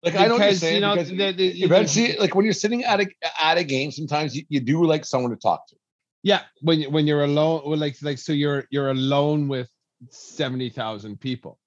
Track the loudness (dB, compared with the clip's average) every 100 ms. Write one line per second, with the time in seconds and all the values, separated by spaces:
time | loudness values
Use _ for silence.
0 | -2 2 4 4 4 4 2 0 2 0
1 | -2 -2 -2 0 -2 0 4 4 4 2
2 | 0 2 0 2 2 2 0 -2 0 0
3 | 0 -4 -8 -2 2 2 0 -2 -4 -6
4 | -4 -2 -2 -6 -4 -4 0 2 2 2
5 | 0 -2 -2 -2 -2 -2 -4 _ _ _
6 | _ _ 0 0 0 _ 0 0 2 0
7 | 2 2 2 2 2 0 -2 -4 -4 -6
8 | -8 -8 -4 -2 0 -2 -4 -4 -2 -2
9 | 0 2 2 0 -2 -4 -8 _ _ _
10 | -20 -20 -20 -6 -6 -4 -8 -6 -8 -8
11 | -12 -12 -8 -8 -12 -20